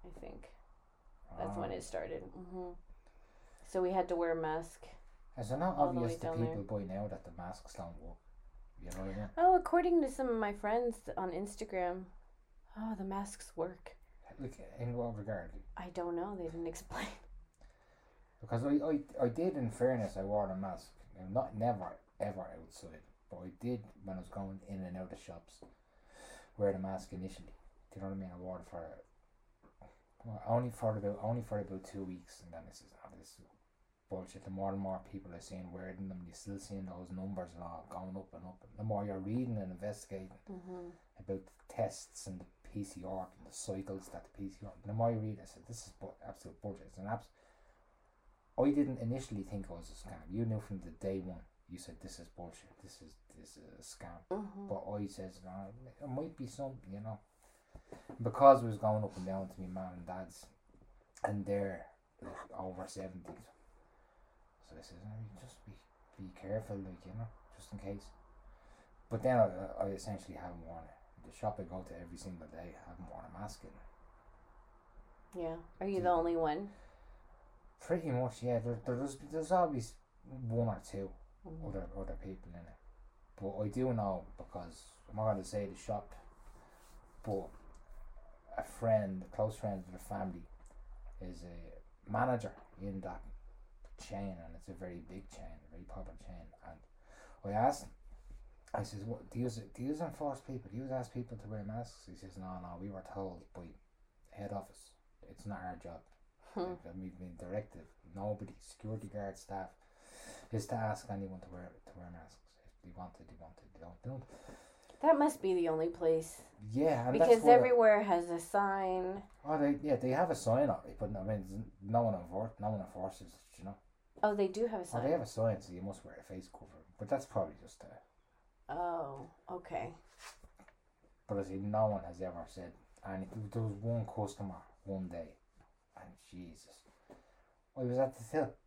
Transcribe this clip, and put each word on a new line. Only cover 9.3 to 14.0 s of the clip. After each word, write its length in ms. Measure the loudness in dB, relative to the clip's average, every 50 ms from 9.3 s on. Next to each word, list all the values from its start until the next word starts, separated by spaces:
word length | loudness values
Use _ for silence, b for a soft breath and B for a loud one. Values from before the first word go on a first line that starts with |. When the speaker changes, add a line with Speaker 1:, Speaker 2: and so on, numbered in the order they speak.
| 4
Speaker 1:
Oh, 180 | 8 10 10 10
according 460 | 10 8 6 6 6 8 8 8 8
to 100 | 8 6
some 160 | 2 2 2 4
of 60 | 4
my 180 | 4 4 2 0
friends 440 | 0 2 4 4 4 4 2 0 -2 -8 -6 -2
on 140 | -2 -2 0
Instagram, 720 | 0 -2 -4 -4 -4 -8 -6 -2 0 2 2 2 0 -2 -6 -10 -16 -20 -20 -20 -20 -20 -20 _ -20 -20 -20 -14 -8
oh, 180 | -6 -4 -4 -2
the 60 | -2 -4
masks 480 | -2 -2 -2 -4 -4 -8 -12 -14 -10 -4
work. 400 | -2 -2 -2 -4 -10 -16 -18 -18 -18